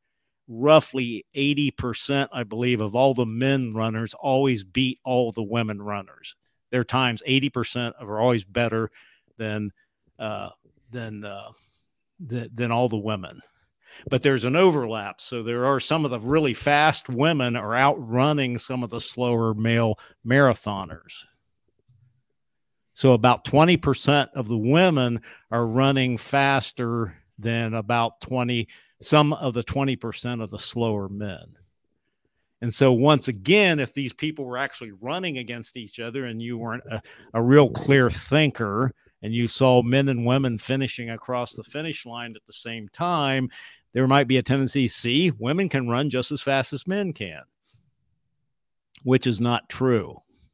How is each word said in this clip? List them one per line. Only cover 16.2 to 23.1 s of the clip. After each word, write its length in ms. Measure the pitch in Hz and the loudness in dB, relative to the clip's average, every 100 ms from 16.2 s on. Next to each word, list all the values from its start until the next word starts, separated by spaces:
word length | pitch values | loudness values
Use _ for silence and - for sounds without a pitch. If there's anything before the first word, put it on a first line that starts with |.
| 113 156 143 110 | 0 2 2 0
fast 520 | 147 147 156 - - | 2 4 4 2 -4
women 480 | 123 151 156 123 117 | 0 0 2 -2 -2
are 220 | 104 120 | -2 2
outrunning 800 | 139 143 113 120 143 147 131 120 | 2 2 -2 2 2 2 -2 -4
some 240 | - 127 | -6 -6
of 80 | 117 | -6
the 100 | 113 | -8
slower 540 | - - 123 117 113 | -8 -4 0 2 0
male 460 | 107 113 117 113 107 - _ 113 | 0 2 2 2 -2 -8 _ 2
marathoners. 1000 | 135 135 113 107 98 90 80 - - - _ _ _ _ _ _ _ _ _ _ _ _ _ _ _ _ | 6 6 4 -4 -8 -8 -14 -20 -20 -20 _ _ _ _ _ _ _ _ _ _ _ _ _ _ _ _
So 200 | - 135 | 2 6